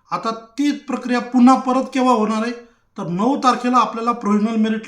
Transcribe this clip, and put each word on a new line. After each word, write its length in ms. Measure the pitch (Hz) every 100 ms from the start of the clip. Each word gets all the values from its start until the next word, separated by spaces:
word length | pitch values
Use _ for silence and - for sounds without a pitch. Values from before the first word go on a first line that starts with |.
| -
आता 200 | 180 226
ती 420 | 226 - - 285
प्रक्रिया 480 | 240 - 240 247 247
पुन्हा 380 | 247 254 247 262
परत 260 | 262 254 - 269
केव्हा 180 | 254
होणार 300 | 226 214 220
आहे 100 | 233 240 - _ _ -
तर 80 | 170
नऊ 320 | 175 233 285
तारखेला 380 | 254 240 247 247
आपल्याला 360 | 220 226 233
प्रोव्हिजनल 440 | 240 202 208 220 226
मेरिट 260 | 220 220